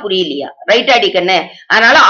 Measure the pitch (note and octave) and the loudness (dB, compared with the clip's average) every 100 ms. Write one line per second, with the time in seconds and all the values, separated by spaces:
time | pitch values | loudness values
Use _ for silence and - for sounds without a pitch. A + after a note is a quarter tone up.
0 | G3+ F#3 E3+ C#3 B2 - - A3+ C4 A#3+ | -4 -4 -4 -8 -12 -10 -2 -2 0 0
1 | G3 F3+ F3 F3+ D#3 - - G#3 A#3 D4 | 0 -2 -2 -2 -4 -12 -4 0 2 4